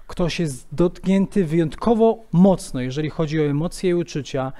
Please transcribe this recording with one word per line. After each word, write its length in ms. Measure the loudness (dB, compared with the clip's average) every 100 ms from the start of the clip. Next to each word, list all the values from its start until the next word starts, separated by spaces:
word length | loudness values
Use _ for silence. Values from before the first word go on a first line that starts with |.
| -14
Ktoś 320 | -4 -4 -2
jest 280 | -4 -6 -12
dotknięty 720 | 0 0 0 0 2 2 0 0
wyjątkowo 720 | 0 0 -2 0 4 4 2 0
mocno, 500 | 6 6 6 -2 -6
jeżeli 280 | -6 -4 -6
chodzi 320 | -4 -2 0
o 20 |
emocje 460 | 0 0 -4 -4 -2
i 40 |
uczucia, 580 | -2 -2 -6 -6 -6 -6 -8